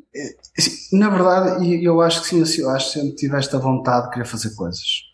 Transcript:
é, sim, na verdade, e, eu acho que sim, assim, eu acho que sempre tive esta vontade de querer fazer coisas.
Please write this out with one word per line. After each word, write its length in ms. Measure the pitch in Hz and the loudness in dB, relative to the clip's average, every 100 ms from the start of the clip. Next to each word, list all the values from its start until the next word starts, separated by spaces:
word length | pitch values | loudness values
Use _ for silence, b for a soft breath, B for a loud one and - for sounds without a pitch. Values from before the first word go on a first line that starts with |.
| - | -16
é, 460 | - 135 - - - | -12 -12 -14 -12 -4
sim, 380 | 131 - - 190 | -4 -4 0 2
na 100 | 214 | 4
verdade, 560 | 185 180 185 185 180 | 4 4 4 2 0
e, 180 | 175 170 | 0 2
eu 200 | 170 165 | 2 4
acho 180 | 165 - | 2 0
que 80 | - | 0
sim, 140 | 175 | 2
assim, 180 | 160 - | 2 0
eu 80 | 131 | 0
acho 240 | 131 - | -2 -2
que 80 | 151 | -4
sempre 160 | 143 - | -4 -2
tive 180 | 139 | -2
esta 240 | 139 135 135 | 0 0 0
vontade 500 | 131 127 127 123 120 | 0 0 2 0 0
de 40 | |
querer 140 | 127 117 | -6 -6
fazer 280 | 113 110 | -6 -6
coisas. 540 | 104 87 123 - - - | -6 -8 -6 -4 -4 -6